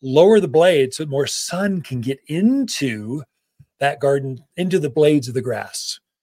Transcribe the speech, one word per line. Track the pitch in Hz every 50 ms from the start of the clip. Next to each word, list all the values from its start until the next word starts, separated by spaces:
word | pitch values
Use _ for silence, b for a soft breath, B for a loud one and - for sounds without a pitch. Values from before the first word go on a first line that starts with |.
lower | 139 131 131 151 180 208 226 208
the | 185 143
blade | 120 156 170 185 170 143 131 127 -
so | - 160
more | 147 135 143 131
sun | - - - - - 170 185 202 202 190 170
can | 135 - 131 120
get | 110 131 139 - _
into | - 156 175 208 240 269 277 254 - - - 143 127 110 107 104 113 135 156 - _ _ _ _ _ _ _ _ _ _ -
that | 139 143 143 -
garden, | 143 139 139 139 135 135 131 117 _ _ _
into | 170 185 180 185
the | 175 147 139
blades | 117 156 147 151 151 143 117 127
of | 113
the | 131
grass. | 123 123 113 104 - - - - - - - - _ _ _ _